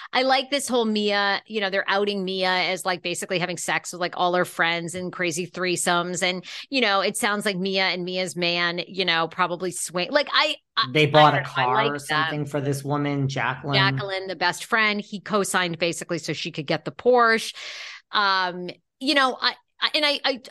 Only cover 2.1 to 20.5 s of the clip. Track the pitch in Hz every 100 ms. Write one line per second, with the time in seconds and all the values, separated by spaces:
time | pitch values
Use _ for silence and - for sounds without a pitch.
2.1 | 202 185 190 185 185 170 185 196 180 180
3.1 | 170 202 185 180 175 - 165 - 175 175
4.1 | - 180 180 175 - 165 170 170 185 180
5.1 | - 175 151 175 - 180 170 - 175 175
6.1 | 180 185 180 - - - 269 220 196 185
7.1 | - 214 208 208 185 196 190 190 180 175
8.1 | 185 185 160 170 175 175 175 - 185 185
9.1 | 165 165 165 175 170 180 170 - 170 180
10.1 | 285 285 254 311 294 _ - 214 151 151
11.1 | 151 151 143 139 - 127 131 139 143 143
12.1 | 156 160 151 143 147 139 139 139 147 143
13.1 | 143 135 135 117 131 151 180 196 135 196
14.1 | 190 190 165 175 170 - 233 214 208 196
15.1 | 202 - 208 190 190 180 165 175 165 -
16.1 | 170 - 151 170 160 151 160 - - 240
17.1 | 247 226 226 220 - - - - - -
18.1 | 208 196 190 180 180 180 - _ - 262
19.1 | 285 262 226 247 233 _ - 233 311 294
20.1 | 277 - 269 -